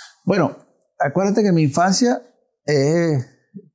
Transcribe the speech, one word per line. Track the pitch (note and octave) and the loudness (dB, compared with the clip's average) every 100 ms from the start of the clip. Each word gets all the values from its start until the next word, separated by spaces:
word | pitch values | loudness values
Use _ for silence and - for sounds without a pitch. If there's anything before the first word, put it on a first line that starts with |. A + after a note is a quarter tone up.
| - _ | -20 _
Bueno, | - F#3+ D#3 - _ _ _ - | -4 0 -2 -4 _ _ _ -6
acuérdate | D3+ E3 G3 G#3+ | -4 -2 -2 0
que | G#3 | 2
mi | E3+ | 2
infancia | D3+ D3 F3+ F#3+ A#3+ B3 - _ _ _ | 2 2 0 2 0 -2 -8 _ _ _
es | - D3 C#3 E3+ E3+ D3 A#2+ _ _ - - | -2 0 0 0 0 -2 -4 _ _ -20 -20